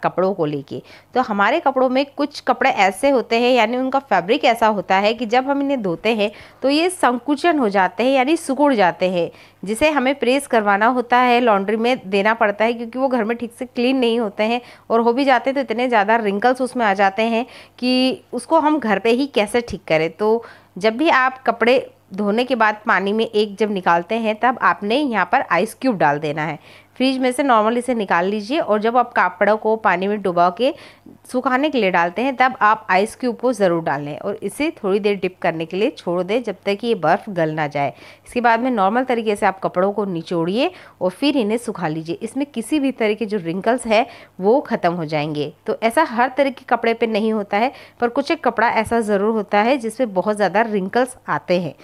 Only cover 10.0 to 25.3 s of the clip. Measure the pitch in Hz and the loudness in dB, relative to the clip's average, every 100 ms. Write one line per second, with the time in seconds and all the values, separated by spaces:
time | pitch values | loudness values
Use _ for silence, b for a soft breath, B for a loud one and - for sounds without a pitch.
10 | 254 277 240 277 - 233 202 196 220 254 | 0 0 0 0 0 0 2 2 2 0
11 | 240 247 247 240 247 196 196 220 233 254 | 2 2 4 4 4 2 0 0 0 -2
12 | 185 196 208 226 214 202 220 233 233 254 | -2 0 0 2 0 2 -2 -2 -8 -4
13 | 269 247 214 240 233 - 247 - 240 269 | 0 0 -2 -4 -8 -10 -8 -2 0 2
14 | 240 233 214 208 214 240 B B - 226 | 2 0 -2 -2 -2 -2 B B -2 0
15 | 233 240 277 247 269 269 269 226 254 226 | 2 2 2 2 0 -2 -2 -2 0 2
16 | 202 233 208 202 240 262 254 247 220 196 | 2 2 0 0 0 0 -2 0 0 2
17 | 196 226 226 226 262 B B - 247 254 | 2 2 0 -2 -4 B B -6 0 2
18 | 262 - _ 247 - 330 302 302 226 196 | 0 -2 _ -10 0 2 2 0 0 0
19 | 233 240 277 233 208 240 233 196 - 156 | 2 2 0 0 0 -2 -4 -8 0 0
20 | 160 - 214 226 B B B 180 214 226 | 0 0 0 0 B B B -4 -2 2
21 | 330 262 254 254 - 220 226 262 - - | 2 2 2 -2 -4 0 2 2 0 -12
22 | _ 190 208 220 254 247 214 208 - 190 | _ -4 -2 -2 -2 0 0 0 -2 0
23 | 196 220 226 208 208 196 214 202 185 170 | 0 -2 0 0 -2 -2 -4 0 2 0
24 | 175 226 220 214 240 233 196 175 202 254 | 0 -4 -2 0 0 2 0 0 0 0
25 | 294 214 175 | 0 -2 0